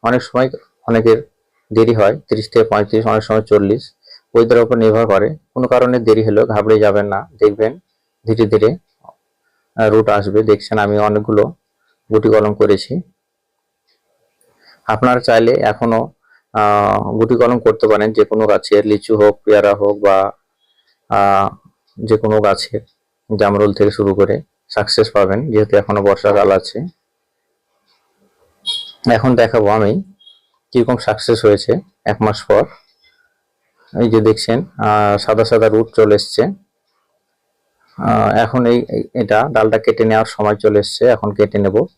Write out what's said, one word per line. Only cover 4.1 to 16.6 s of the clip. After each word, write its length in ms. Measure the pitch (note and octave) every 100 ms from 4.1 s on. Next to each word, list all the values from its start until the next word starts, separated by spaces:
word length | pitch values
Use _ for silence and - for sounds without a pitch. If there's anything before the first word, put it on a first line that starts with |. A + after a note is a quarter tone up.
| _ _
ওয়েদারের 300 | A#2 A#2 A#2+
উপর 140 | A#2 A#2+
নির্ভর 280 | A2 G#2+ A#2
করে। 240 | G2 G#2+ D#3 _
কোনো 140 | - B2+
কারণে 300 | B2 B2 B2
দেরি 240 | A2 A2
হলেও 220 | A2 G#2 A2
ঘাবড়ে 340 | G#2+ G#2+ A2
যাবেন 260 | G#2+ G2+ G2+
না, 140 | G2 - G#2+
দেখবেন 320 | G#2+ G#2 A2 D#3+ _ _ _ _ A2+
ধীরে 200 | A2 A2
ধীরে, 240 | G#2+ G#2+ F3 _ _ - _ _ _ _ _ _ -
আহ, 100 | A2
রুট 200 | A2 A2
আসবে। 300 | G#2 G2 G2+
দেখছেন 340 | A2 G2+ - G#2+
আমি 160 | G#2 G#2
অনেকগুলো 460 | G#2+ G#2 G#2 G#2 A2 F3 _ _ _ _ _
গুটি 200 | G#2+ A2
কলম 240 | G#2+ G#2
করেছি। 480 | G#2 G#2 G2 - F3 - _ _ _ _ _ _ _ _ _ _ _ _ _ _ _ _ _ -
আপনারা 320 | A2 B2+ B2
চাইলে 340 | B2 A#2 A#2
এখনো, 460 | B2 - G#2 A#2 A2+ A2+ _ _ _ _
আহ, 460 | A2